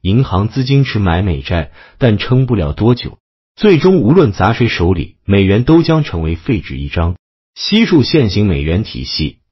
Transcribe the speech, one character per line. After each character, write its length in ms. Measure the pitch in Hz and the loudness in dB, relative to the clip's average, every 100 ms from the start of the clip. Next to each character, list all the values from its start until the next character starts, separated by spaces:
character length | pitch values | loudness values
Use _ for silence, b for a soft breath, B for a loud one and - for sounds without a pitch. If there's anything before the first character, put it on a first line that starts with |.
银 220 | 90 107 | -2 0
行 240 | 135 95 107 | 0 -2 -2
资 160 | 135 | -4
金 200 | 127 139 | 0 0
持 160 | 131 110 | 0 0
买 240 | 101 85 | 0 0
美 180 | 101 73 | -2 -4
债， 300 | - 87 76 B B B | -4 -4 -6 B B B
但 220 | 127 101 | 0 0
撑 260 | - 127 131 | 0 0 0
不 80 | |
了 200 | 110 73 | 0 -2
多 200 | 71 107 | 0 0
久， 240 | 123 - - _ _ _ - | 0 -4 -16 _ _ _ -2
最 220 | 214 165 | 2 4
终 180 | 185 185 | 4 2
无 160 | 104 | 4
论 180 | 175 143 | 4 2
砸 220 | 95 92 | 2 -2
谁 140 | 113 113 | 0 -2
手 260 | - 87 | 0 0
里， 240 | 92 67 - - | -2 -4 -10 -2
美 180 | 98 | 2
元 200 | 95 101 | 2 2
都 180 | 123 165 | 4 2
将 220 | 160 160 | 4 0
成 180 | 151 85 | -2 -4
为 140 | 80 82 | -4 -4
废 260 | - 107 | -4 -4
纸 160 | - 67 | -6 -10
一 100 | 71 | -6
张。 280 | 87 85 90 _ _ _ - | -2 -2 -4 _ _ _ -14
悉 300 | - 208 226 | -2 0 2
数 180 | 165 | 2
现 260 | 120 160 113 | 2 0 0
行 160 | 90 104 | 0 0
美 160 | 73 | 0
元 220 | 76 82 | -2 -2
体 200 | - 60 | -4 -10
系 340 | 64 - 76 - _ | -10 -6 -6 -8 _